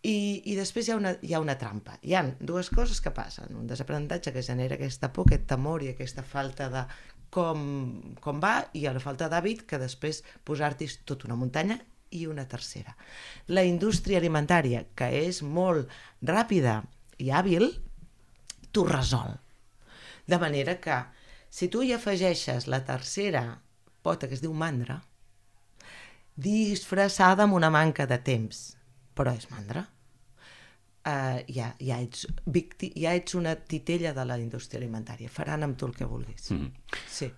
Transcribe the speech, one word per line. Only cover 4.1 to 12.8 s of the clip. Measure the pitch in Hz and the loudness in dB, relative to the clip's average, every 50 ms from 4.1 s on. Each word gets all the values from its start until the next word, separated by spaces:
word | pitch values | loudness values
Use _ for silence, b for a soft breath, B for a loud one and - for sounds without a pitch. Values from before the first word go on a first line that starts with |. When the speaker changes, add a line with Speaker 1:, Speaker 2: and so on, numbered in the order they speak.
| 165 175 - 143 127 | -4 -4 -4 -4 -4
Speaker 1:
que | 127 | -4
genera | 123 - 123 123 127 131 139 | -4 -2 -2 -2 0 -2 -2
aquesta | 135 139 135 131 - - 131 | -4 -4 -6 -4 -4 -4 -4
por, | - - 185 | -2 8 10
aquest | - - - - - | 10 10 10 4 2
temor | - 127 135 147 165 160 139 | 0 0 2 -2 -2 -2 -4
i | 131 | -6
aquesta | 127 - 131 127 - 143 127 | -6 -8 -8 -8 -8 -10 -12
falta | - - 139 135 135 131 - 139 131 | -6 -6 -4 -4 -4 -4 -6 -6 -4
de | 127 131 127 B B B B B B B - | -4 -4 -6 B B B B B B B -20
com, | - - 185 170 165 160 151 143 143 143 139 131 123 120 - - - 120 | -4 -2 0 0 0 0 -2 -4 -4 -4 -4 -4 -6 -8 -10 -12 -14 -16
com | 123 - 147 143 147 | -10 -6 -6 -4 0
va, | 170 202 233 - - - | 0 2 2 0 -2 -4
i | - 156 | -6 -4
la | 143 139 131 131 | -4 -2 -2 -4
falta | - 143 139 127 170 156 | -6 -6 -6 -4 -4 -2
d'hàbit | 165 170 170 208 226 226 - | 0 0 0 -2 -4 -4 -6
que | - 156 135 | -6 -6 -4
després | 131 127 131 - - 156 156 - B B B B | -4 -6 -8 -6 -6 -6 -6 -6 B B B B
posar-t'hi | B - 151 139 151 147 135 - 156 | B -6 -2 -2 -2 -2 -2 -4 -8
és | 135 - - | -8 -8 -14
tota | - - 139 131 - | -8 -8 -8 -8 -6
una | 113 120 | -6 -4
muntanya. | 120 127 123 - 156 165 202 226 254 - - - _ _ _ | -2 -2 -2 0 0 0 0 -2 -4 -8 -18 -20 _ _ _
I | - 170 165 | -10 -8 -8
una | 160 151 143 131 | -8 -8 -8 -8
tercera. | 131 - 127 - - - - | -8 -10 -10 -10 -10 -12 -12